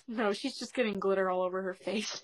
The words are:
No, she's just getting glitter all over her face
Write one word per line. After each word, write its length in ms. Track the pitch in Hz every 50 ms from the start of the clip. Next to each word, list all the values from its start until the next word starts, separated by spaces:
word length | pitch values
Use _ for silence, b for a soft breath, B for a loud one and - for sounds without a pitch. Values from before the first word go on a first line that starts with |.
| -
No, 260 | 254 220 247 214 202 214
she's 240 | - - 262 -
just 160 | - 247 - -
getting 240 | 262 226 214 196 190
glitter 300 | 190 196 190 190 185 185
all 100 | 185 185
over 200 | 185 180 185 190 190
her 100 | 180 185
face 480 | - - 180 208 220 208 - - -